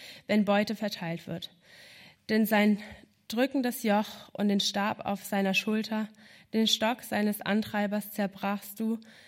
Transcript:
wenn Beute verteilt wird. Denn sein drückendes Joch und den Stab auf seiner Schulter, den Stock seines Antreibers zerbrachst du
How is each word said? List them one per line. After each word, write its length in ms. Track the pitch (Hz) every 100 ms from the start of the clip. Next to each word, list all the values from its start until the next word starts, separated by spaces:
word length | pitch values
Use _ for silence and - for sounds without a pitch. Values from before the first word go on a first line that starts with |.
| - - -
wenn 180 | 214
Beute 320 | 202 202 214 214
verteilt 520 | 208 - 170 170 -
wird. 280 | 170 - _ _ - - - - _ -
Denn 180 | 220 214
sein 340 | 214 208 202 - - - _ -
drückendes 540 | 220 262 285 247 240
Joch 480 | 220 202 214 - -
und 160 | - 208
den 100 | 202
Stab 440 | - 202 208 -
auf 200 | - 202
seiner 320 | - 202 196 190
Schulter, 520 | - 214 214 214 214 - - - _
den 140 | 220 220
Stock 340 | - 220 240
seines 400 | - 208 208 208
Antreibers 680 | - 208 214 208 208 208 -
zerbrachst 680 | - 196 196 196 202 - -
du 200 | 220 226 - -